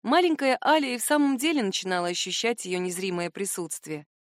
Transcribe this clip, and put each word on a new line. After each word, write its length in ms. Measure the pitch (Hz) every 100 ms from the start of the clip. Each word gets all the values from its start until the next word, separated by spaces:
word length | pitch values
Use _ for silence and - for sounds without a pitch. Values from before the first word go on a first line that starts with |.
маленькая 560 | 214 330 359 302 269 254
Аля 300 | 269 311 269
и 40 | 240
в 40 |
самом 340 | - 294 277 254
деле 260 | 311 294
начинала 460 | 196 - 185 180 175
ощущать 560 | 175 190 - 226 240
её 140 | 185 180
незримое 520 | 180 175 190 175 170
присутствие. 760 | - 196 - 165 - - 151 - _ _